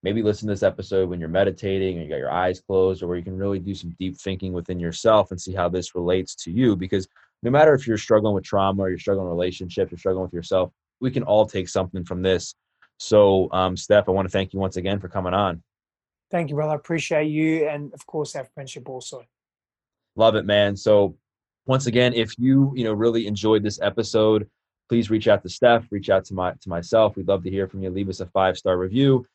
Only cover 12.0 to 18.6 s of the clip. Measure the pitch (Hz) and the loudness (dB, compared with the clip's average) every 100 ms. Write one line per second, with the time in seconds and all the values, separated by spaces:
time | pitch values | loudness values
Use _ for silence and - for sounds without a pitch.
12 | 87 90 95 90 - - _ _ _ _ | -8 -2 0 0 -2 -18 _ _ _ _
13 | - 107 101 95 87 92 92 90 - 104 | 2 6 6 4 2 0 -2 -2 2 4
14 | 98 95 92 95 95 98 95 92 90 101 | 4 -2 0 -2 -4 -4 -4 -4 -4 -4
15 | 92 101 90 95 98 85 _ _ _ _ | -6 -6 -2 0 0 -4 _ _ _ _
16 | _ _ _ 180 156 147 151 151 - 165 | _ _ _ -4 -4 -4 -2 -4 -4 -4
17 | - 156 156 151 160 160 151 147 147 143 | 0 -2 0 0 0 0 -2 -4 -10 -16
18 | - 160 147 151 127 - | -12 -8 -8 -8 -14 -16